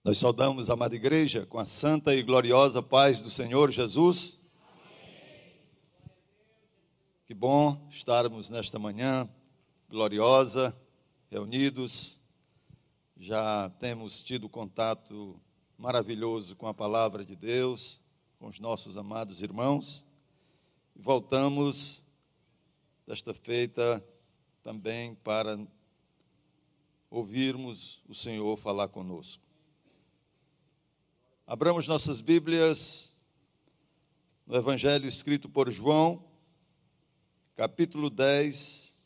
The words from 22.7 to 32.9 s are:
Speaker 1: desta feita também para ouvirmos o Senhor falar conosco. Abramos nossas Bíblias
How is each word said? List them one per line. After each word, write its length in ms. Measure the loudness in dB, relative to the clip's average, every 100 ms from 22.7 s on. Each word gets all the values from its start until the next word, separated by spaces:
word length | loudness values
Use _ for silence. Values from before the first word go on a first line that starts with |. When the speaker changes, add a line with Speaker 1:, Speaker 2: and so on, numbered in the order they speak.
| _ _ _
Speaker 1:
desta 280 | -16 -14 -12
feita 680 | -14 -4 -2 -2 0 0 -2 -6 _ _ _ _ _
também 500 | -14 -10 -8 -8 -10
para 440 | -12 -4 -2 -2 -6 -12 _ _ _ _ _ _ _ _ _ _ _ _ _ _
ouvirmos 920 | -10 -6 -2 -2 -4 -10 -14 -18 -20 -20
o 80 |
Senhor 400 | -14 -10 -4 -4
falar 320 | -4 -4 -4 -4
conosco. 600 | -6 -12 -12 -14 -20 _ _ _ _ _ _ _ _ _ _ _ _ _ _ _ _ _ _ _ _ -10
Abramos 360 | 0 2 2 0
nossas 340 | -2 -2 -4
Bíblias 880 | 4 4 6 4 4 2 -6